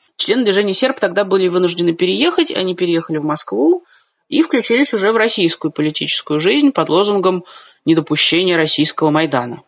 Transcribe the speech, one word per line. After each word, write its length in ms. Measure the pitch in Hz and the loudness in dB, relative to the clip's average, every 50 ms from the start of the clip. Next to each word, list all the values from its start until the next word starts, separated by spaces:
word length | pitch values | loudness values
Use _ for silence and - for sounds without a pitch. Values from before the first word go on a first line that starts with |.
| _ _ _ | _ _ _
Члены 280 | - - - 214 254 240 | -6 -2 0 0 2 2
движения 300 | 202 190 196 208 202 185 | 2 2 2 0 0 0
серп 260 | - 262 262 262 - | 0 0 0 -2 -2
тогда 240 | 214 185 170 202 208 | -2 -2 0 0 -2
были 240 | 190 190 190 185 180 | 0 0 0 2 2
вынуждены 460 | 175 185 180 175 170 175 175 170 165 | 0 2 0 0 0 0 0 -2 0
переехать, 580 | - 180 180 190 208 277 349 - - 320 - - | 0 0 -2 0 0 0 0 2 0 -2 -2 -2
они 220 | - 190 185 180 | -4 -4 -4 -2
переехали 420 | - 180 175 170 165 165 - 160 | -2 -2 0 0 -2 -2 -4 -6
в 80 | 156 147 | -4 -4
Москву 600 | 151 151 151 - - - 220 277 330 359 359 - _ _ _ _ _ _ _ _ - | -4 -4 -4 -4 -6 -2 0 2 2 2 0 -2 _ _ _ _ _ _ _ _ -4
и 140 | - 269 330 | 0 0 0
включились 500 | - - 247 - - 233 254 285 - - | 2 0 -2 0 0 2 2 0 0 0
уже 180 | 202 190 208 | 0 0 2
в 60 | 226 | 2
российскую 560 | 220 220 233 - 220 180 160 - - - 156 - | 2 2 2 2 2 2 0 -2 -2 -6 -6 -4
политическую 680 | - 151 151 151 - 156 147 - - - - 147 151 | -2 -4 -2 -2 -4 -4 -4 -4 -6 -4 -4 -4 0
жизнь 320 | 160 190 247 294 294 277 - | 2 2 2 4 2 2 2
под 160 | - - - | 2 -2 0
лозунгом 540 | 156 180 208 208 208 196 180 185 185 180 180 - - - - - _ _ - | 2 2 2 2 0 2 2 0 0 0 -6 -10 -20 -20 -20 -20 _ _ 0
недопущения 720 | 156 160 160 147 - 156 147 - - 160 170 190 180 175 | 2 2 2 2 0 -2 0 0 2 2 2 2 2 2
российского 540 | 165 160 156 - - 151 156 - - 156 151 | 2 2 0 0 0 0 -2 0 0 0 2
Майдана. 520 | 147 156 160 151 135 123 123 120 117 - - | 2 2 0 0 0 -2 -2 -4 -10 -14 -16